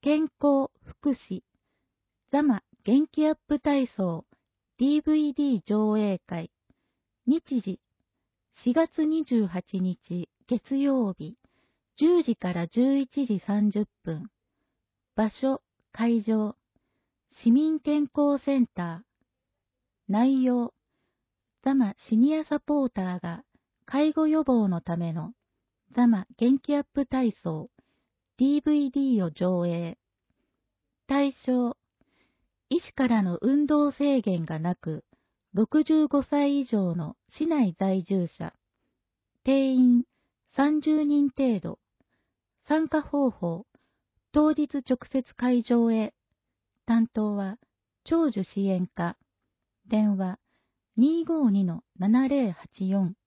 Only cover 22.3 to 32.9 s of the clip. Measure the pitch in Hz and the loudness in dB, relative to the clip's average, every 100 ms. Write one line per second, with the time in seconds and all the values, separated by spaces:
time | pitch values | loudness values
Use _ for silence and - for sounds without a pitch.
22.3 | 311 311 294 - 294 262 - 185 180 175 | 2 -2 -6 -2 -2 0 -4 -6 -6 -8
23.3 | 170 - _ _ _ - 269 302 302 311 | -12 -16 _ _ _ -6 0 0 2 0
24.3 | 311 302 247 208 170 - 170 170 165 165 | 0 2 2 2 -2 -4 -6 -4 -6 -10
25.3 | - _ _ _ _ _ - 240 220 185 | -14 _ _ _ _ _ 0 2 2 -2
26.3 | - 233 269 - 285 - - 269 262 247 | -2 2 2 0 -4 -2 -4 -4 0 -2
27.3 | - 175 156 156 _ _ _ _ _ _ | -2 -8 -8 -10 _ _ _ _ _ _
28.3 | _ 262 294 302 302 285 277 277 233 180 | _ 0 0 0 0 0 -2 0 0 -2
29.3 | 156 180 185 175 170 170 - _ _ _ | -2 -2 0 -2 -4 -6 -12 _ _ _
30.3 | _ _ _ _ _ _ _ _ 277 277 | _ _ _ _ _ _ _ _ 0 0
31.3 | 262 - 254 240 - _ _ _ _ _ | -2 -2 0 0 -6 _ _ _ _ _
32.3 | _ _ _ _ 311 - | _ _ _ _ -4 -4